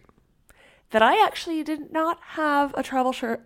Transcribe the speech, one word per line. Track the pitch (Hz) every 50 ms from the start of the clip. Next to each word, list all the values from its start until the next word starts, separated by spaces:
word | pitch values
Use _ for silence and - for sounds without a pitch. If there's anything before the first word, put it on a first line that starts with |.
| _ _ _ _ _ _ _ _ _ _ - _ _ _ _ _ _ _
that | - 220
I | 220 247 330 440 415
actually | - - - - 349 330 311 294
did | 294 311 294 294 - -
not | 320 320 330 330 - - -
have | - 320 311 302 285 285 285 277 -
a | - -
travel | - 269 254 254 254 254
insur-, | - - 226 233 - -